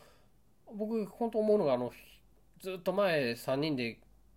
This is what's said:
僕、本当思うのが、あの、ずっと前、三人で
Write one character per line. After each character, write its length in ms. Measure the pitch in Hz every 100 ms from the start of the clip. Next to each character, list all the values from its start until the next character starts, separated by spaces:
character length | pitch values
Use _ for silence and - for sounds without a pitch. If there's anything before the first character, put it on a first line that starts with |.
| - - _ _ _ _ -
僕、 300 | 208 214 226 185
本 240 | - 233
当 100 | 220
思 140 | 214 208
う 20 |
の 80 | 151
が、 80 |
あ 40 | 123
の、 140 | 123 - - - _ _ _ -
ず 120 | 185
っ 60 | 185
と 140 | 180
前、 420 | 190 196 156 120 117
三 240 | - 135
人 160 | 156 131
で 240 | 117 - - - _